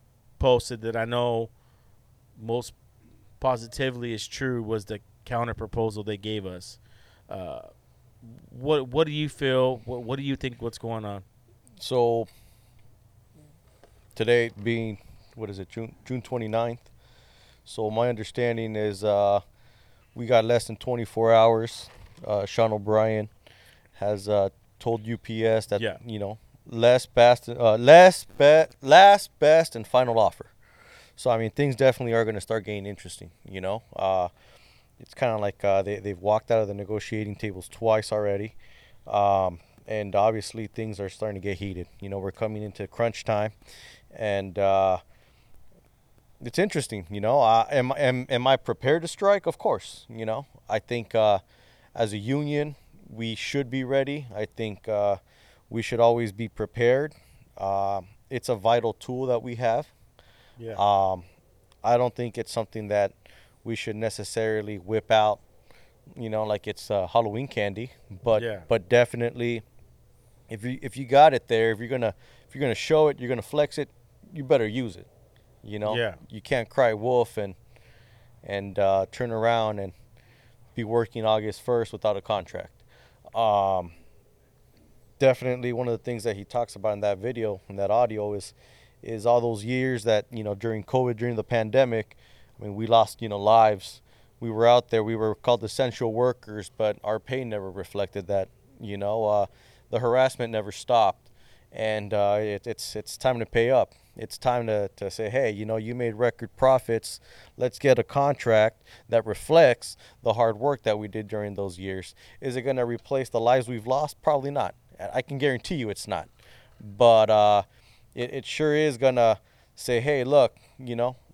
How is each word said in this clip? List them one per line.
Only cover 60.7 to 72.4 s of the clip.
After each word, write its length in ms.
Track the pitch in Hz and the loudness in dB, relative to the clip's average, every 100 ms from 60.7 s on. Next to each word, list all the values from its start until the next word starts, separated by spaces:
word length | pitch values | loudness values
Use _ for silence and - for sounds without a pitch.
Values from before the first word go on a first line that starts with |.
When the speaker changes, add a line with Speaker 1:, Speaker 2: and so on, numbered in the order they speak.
| 101 | 0
Speaker 2:
Um, 460 | 101 98 95 92 90 _ _ _ _ _ | 2 4 2 -2 -8 _ _ _ _ _
I 120 | 107 120 | 0 2
don't 180 | 123 | 0
think 220 | - 120 113 | -4 -8 -8
it's 120 | - | -8
something 380 | 117 107 110 104 | -8 -8 -10 -4
that 240 | 104 98 - - - _ _ | -2 -2 -4 -20 -20 _ _
we 140 | 117 113 | -10 -8
should 200 | 117 107 | -8 -6
necessarily 840 | 110 - 101 113 110 107 107 101 | -6 -6 -8 -4 -2 -2 -4 -10
whip 340 | 90 110 - | -4 -4 2
out, 260 | 110 107 104 _ _ _ - - _ - - | 4 4 0 _ _ _ -20 -20 _ -20 -12
you 120 | 113 | -6
know, 140 | 107 | -4
like 240 | 107 104 107 | -2 -4 -6
it's, 240 | - - | -12 -4
uh, 160 | 101 90 | -4 0
Halloween 400 | 117 113 110 139 | 0 0 -4 -6
candy. 460 | 117 101 98 120 - - 92 | -4 -4 -6 -12 -16 -20 -6
But, 180 | 117 107 | 0 0
Speaker 1:
Yeah. 200 | 117 98 - | -2 -8 -2
Speaker 2:
but 220 | 113 90 | -2 4
definitely, 720 | 120 120 120 117 123 120 117 - - - _ _ _ _ _ _ | 4 4 0 -6 -4 -6 -6 -10 -20 -20 _ _ _ _ _ _
if 160 | 110 | -10
you, 140 | 123 131 | -10 -10
if 140 | 139 131 | -12 -12
you 80 | |
got 300 | 123 135 156 | 4 8 8
it 120 | 127 - | 6 0
there, 240 | 113 113 | 0 2
if 80 | 107 | -2
you're 100 | 117 | -6
gonna, 260 | 127 113 - - - | -4 -4 -6 -18 -20